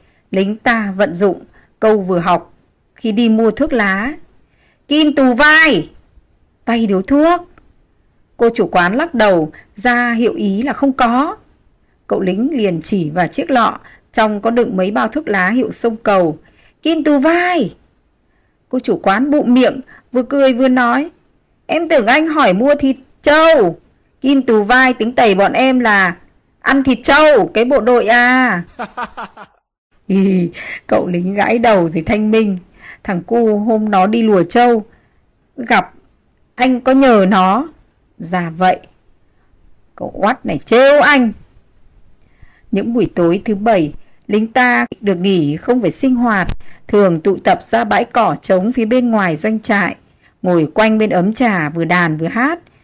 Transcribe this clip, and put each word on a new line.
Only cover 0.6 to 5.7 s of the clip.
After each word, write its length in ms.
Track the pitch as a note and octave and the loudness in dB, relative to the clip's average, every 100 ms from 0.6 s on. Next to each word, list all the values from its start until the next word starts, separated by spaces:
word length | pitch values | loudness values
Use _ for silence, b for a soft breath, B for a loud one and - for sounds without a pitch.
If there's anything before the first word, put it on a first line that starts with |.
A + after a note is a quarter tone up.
| B3+ A3+ G3+ F#3+ | -2 -2 -2 -2
vận 180 | G3 F3 | -4 0
dụng 300 | G3+ E3+ - b b b | -2 -2 -10 b b b
câu 220 | A3 G#3+ | 0 0
vừa 180 | F#3 F3+ | 0 -2
học 340 | F3 E3+ - _ _ _ _ - | 0 -2 -4 _ _ _ _ -10
khi 160 | A3 | -4
đi 180 | G#3 A#3 | 0 2
mua 220 | A3 A3+ | 2 2
thuốc 220 | A3 D#4 | 0 -2
lá. 400 | B3 G3+ F#3+ B3 D#4 - _ _ _ _ _ - | -2 -2 -2 -6 -10 -18 _ _ _ _ _ -2
"Kim 280 | D4 D4+ C#4+ | 0 2 2
tù 180 | C4 | 2
vai, 560 | A#3 D4+ D#4 D#4+ | 4 4 6 4